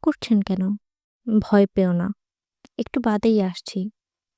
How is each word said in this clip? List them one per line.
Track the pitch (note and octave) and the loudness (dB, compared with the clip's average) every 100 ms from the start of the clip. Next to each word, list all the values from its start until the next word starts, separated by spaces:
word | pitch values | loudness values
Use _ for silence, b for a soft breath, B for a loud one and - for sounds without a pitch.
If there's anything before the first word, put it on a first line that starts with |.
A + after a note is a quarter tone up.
করছেন | D#4+ - - G#3+ | -2 -2 0 0
কেন?" | G3 F#3+ F#3+ G#3 _ _ _ _ A#3+ | 0 -2 -4 -6 _ _ _ _ -2
"ভয় | G#3+ - G3+ G3 | 0 4 4 4
পেও | - F3+ | 2 0
না, | F3 F3+ - _ _ _ _ _ - | 0 -4 -8 _ _ _ _ _ -12
একটু | A3+ C4+ | -6 -4
বাদেই | A#3 G#3 A3+ G#3+ | 0 0 2 2
আসছি।" | F#3 F3 - F#3+ G3+ - _ _ _ | 0 -4 -10 -8 -8 -12 _ _ _